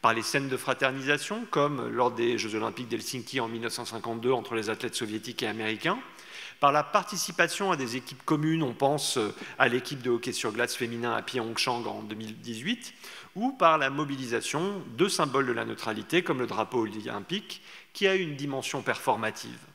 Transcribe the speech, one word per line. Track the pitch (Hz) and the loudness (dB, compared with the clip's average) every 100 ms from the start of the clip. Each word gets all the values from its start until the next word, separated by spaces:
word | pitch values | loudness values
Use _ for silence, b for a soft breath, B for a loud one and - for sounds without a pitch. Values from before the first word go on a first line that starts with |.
Par | 117 | 4
les | 113 | 2
scènes | 110 147 139 | 2 0 0
de | 127 | -4
fraternisation, | - 127 135 135 135 147 - 214 240 | -2 2 2 0 0 0 0 -6 -2
comme | 156 147 139 120 | 2 2 2 -2
lors | 117 123 | 2 2
des | 117 117 117 | 4 2 2
Jeux | 110 110 | 0 -2
Olympiques | 110 98 123 | -2 -4 -6
d'Helsinki | 113 - 131 110 131 | -4 -4 -8 -4 -4
en | 113 | -2
mille | 113 | -2
neuf | 113 | -4
cent | 117 | -6
cinquante-deux | 117 113 117 117 120 | -6 -6 -6 -2 2
entre | 131 107 113 | 2 2 -2
les | 107 | -2
athlètes | 110 123 - | -2 -4 -4
soviétiques | 110 107 - 113 | -4 -4 -6 -4
et | 117 | -4
américains, | 110 110 110 160 220 - B B B B B | -2 -4 -2 -2 -2 -6 B B B B B
par | 143 | 4
la | 147 | 4
participation | 147 208 185 185 - 180 170 - 196 | 4 2 2 -4 -4 2 2 2 0
à | 165 | 0
des | 127 127 | 0 -4
équipes | - 131 | -8 -10
communes, | - 156 156 160 | 0 2 4 2
on | 143 | 2
pense, | 117 139 147 - 131 | 2 2 4 2 2
euh, | 104 - B B | 0 -2 B B
à | 120 | 4
l'équipe | 123 127 127 | 4 0 -6
de | 123 | 0
hockey | 120 120 | 0 0
sur | - 120 | -2 -2
glace | 107 120 - | 0 0 0
féminin | 117 117 120 | -4 -2 0
à | 113 | -2
Pyeongchang | 104 127 113 117 - 120 107 | -2 -4 -2 -2 0 0 -2
en | 107 | -6
deux | 107 110 | -8 -8
mille | 110 113 | -10 -10
dix-huit, | 117 113 143 240 - B B B B 180 | -10 -6 -4 -4 -6 B B B B -4
ou | 247 | -2
par | 277 170 156 | 6 8 8
la | 135 | 4
mobilisation | 139 151 139 127 113 - 143 185 202 143 117 | 0 -2 -2 0 0 0 0 0 -2 -8 0
de | 196 | 2
symboles | - 147 139 131 | 4 2 2 2
de | |
la | 117 | 0
neutralité, | 113 113 123 110 - 170 | -2 -4 -4 -4 2 0
comme | 175 139 | 2 0
le | 120 | 0
drapeau | 104 107 123 | 0 0 2
olympique, | 110 107 107 104 98 190 - - B B B | 0 -2 -6 -6 -4 -6 -6 -14 B B B
qui | - 196 | 2 4
a | 190 | 4
une | 175 143 | 0 -4
dimension | 143 135 - 143 | -4 -2 -2 -2
performative. | 117 117 - 110 110 107 117 120 - | 0 0 2 2 0 -4 -12 -14 -18